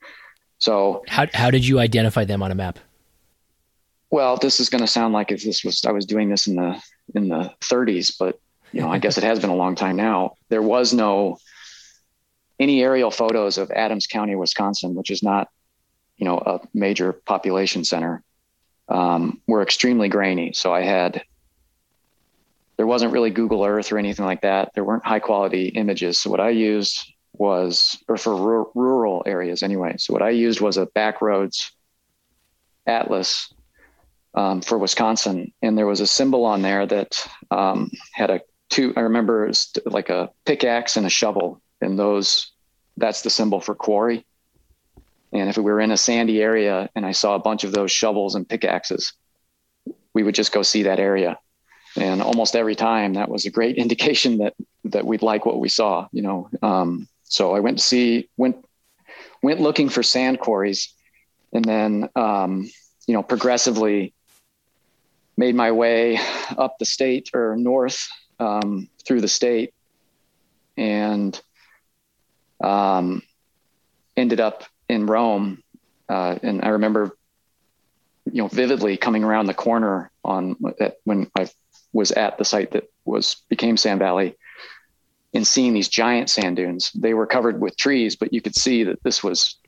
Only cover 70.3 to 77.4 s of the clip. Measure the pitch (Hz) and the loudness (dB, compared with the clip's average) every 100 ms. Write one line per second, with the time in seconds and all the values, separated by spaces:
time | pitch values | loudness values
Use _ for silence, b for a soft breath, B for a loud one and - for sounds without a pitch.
70.3 | _ _ _ _ - 107 104 104 104 98 | _ _ _ _ -6 -2 -2 -2 -2 -2
71.3 | - _ b b b _ _ _ _ _ | -6 _ b b b _ _ _ _ _
72.3 | _ _ - 95 101 98 92 90 92 - | _ _ -6 -2 0 2 0 0 -4 -10
73.3 | _ _ _ _ _ _ _ _ - 123 | _ _ _ _ _ _ _ _ -2 0
74.3 | 113 110 - - _ - 113 107 110 117 | 2 0 -2 -20 _ -4 -2 0 2 2
75.3 | 101 101 92 _ - _ _ - 95 90 | 0 -4 -8 _ -20 _ _ -6 -2 -2
76.3 | 90 113 98 107 107 107 107 104 - _ | -4 -4 -2 0 2 2 2 0 -6 _
77.3 | _ | _